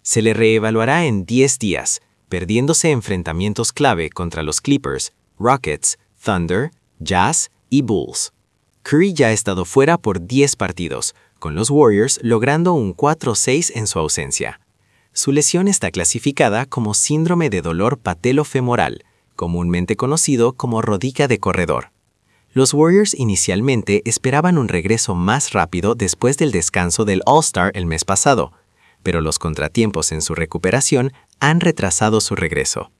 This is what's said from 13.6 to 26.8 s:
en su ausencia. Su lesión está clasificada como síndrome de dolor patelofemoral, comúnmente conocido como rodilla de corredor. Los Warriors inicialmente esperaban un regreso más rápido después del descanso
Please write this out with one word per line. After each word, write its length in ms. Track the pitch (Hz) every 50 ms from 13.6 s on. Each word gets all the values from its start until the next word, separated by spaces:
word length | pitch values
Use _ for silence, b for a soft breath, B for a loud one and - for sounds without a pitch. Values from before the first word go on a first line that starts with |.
| 170 - -
en 140 | 117 110
su 120 | 101 - -
ausencia. 600 | 80 73 - - 73 67 - - 69 57 - _ _ _ _ _ _ _ _ _ _ _ _
Su 180 | - - 139
lesión 380 | 139 147 147 - - 175 185 202
está 220 | 190 - - 90
clasificada 760 | - 92 85 - - 117 - 147 139 - 151 113 101 113 135
como 280 | 135 - 135 113 104 107
síndrome 560 | - - - 151 156 160 170 180 175 165 135
de 120 | 101 90
dolor 360 | 78 82 82 85 98 117 143
patelofemoral, 1080 | - _ 98 85 82 - - 131 147 151 - - 135 127 123 120 120 85 67 58 - _ _ _ _ _ _ _
comúnmente 600 | - - 85 85 87 87 87 87 87 90 - 110
conocido 580 | - 127 131 147 160 - - 139 117 117 123 127
como 280 | - - 120 113 110
rodilla 460 | 110 110 104 92 - 131 131 - 147
de 120 | 131 120 95
corredor. 520 | - 98 87 95 87 80 76 62 - - _ _ _ _ _ _ _ _ _ _ _ _ _
Los 200 | 131 135 135 -
Warriors 400 | 143 156 165 180 202 214 202 -
inicialmente 880 | - 127 110 95 - - - 92 98 117 139 131 110 - - 101 101 -
esperaban 520 | 117 117 - - 131 131 147 160 180 180
un 100 | 151 123
regreso 480 | 95 87 87 80 98 113 113 - - 92
más 380 | 87 87 98 117 139 - - -
rápido 400 | 101 82 82 - 90 82 104 117
después 440 | 113 104 92 - _ - 123 139
del 140 | - 165 143
descanso 540 | 104 90 - - - 98